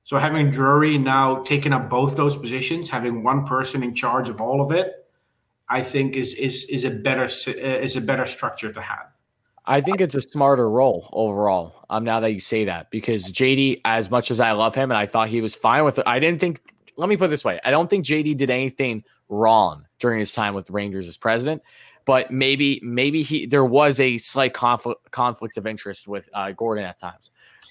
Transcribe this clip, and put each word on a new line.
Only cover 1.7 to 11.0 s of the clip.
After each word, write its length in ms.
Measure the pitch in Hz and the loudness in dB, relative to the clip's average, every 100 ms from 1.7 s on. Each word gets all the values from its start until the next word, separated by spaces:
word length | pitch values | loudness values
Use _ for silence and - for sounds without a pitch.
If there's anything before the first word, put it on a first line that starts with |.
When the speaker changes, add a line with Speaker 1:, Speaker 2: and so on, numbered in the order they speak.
Speaker 1:
up 160 | 139 117 | 0 0
both 260 | 123 143 143 | 0 2 2
those 220 | 143 139 | 0 0
positions, 500 | 120 131 127 165 165 | -6 -6 -4 -4 -4
having 360 | 127 120 117 | -4 -4 -2
one 220 | 113 139 139 | 0 0 0
person 380 | 131 131 139 | -2 -2 -4
in 100 | 123 | -4
charge 360 | 117 127 127 123 | -4 -2 -2 -2
of 100 | 107 | -6
all 220 | 113 139 | -2 0
of 100 | 143 | 2
it, 340 | 165 190 - _ _ _ _ _ _ - | 0 -2 -8 _ _ _ _ _ _ -4
I 140 | 127 | -2
think 340 | 135 143 135 135 | 0 0 0 -2
is, 180 | 123 - | -6 -4
is, 300 | 131 - - | -2 -2 -4
is 200 | 131 123 | -4 -4
a 60 | |
better 340 | 107 110 131 127 | -2 -2 0 -2
s-, 220 | - - | -2 -4
uh, 40 | |
is 460 | 120 135 131 135 131 | -6 -4 -2 -2 -4
a 40 | |
better 240 | 113 127 127 | -2 -2 -2
structure 460 | - 117 - 107 | -4 -6 -6 -10
to 100 | 104 | -10
have. 260 | - - - _ _ _ _ _ - | -10 -12 -12 _ _ _ _ _ 0
Speaker 2:
I 160 | 139 | 0
think 180 | 151 196 | 2 0
it's 160 | 175 139 | 0 0
a 60 | |
smarter 480 | - 151 139 135 113 | -6 2 4 4 2
role 400 | 113 135 90 | 4 2 0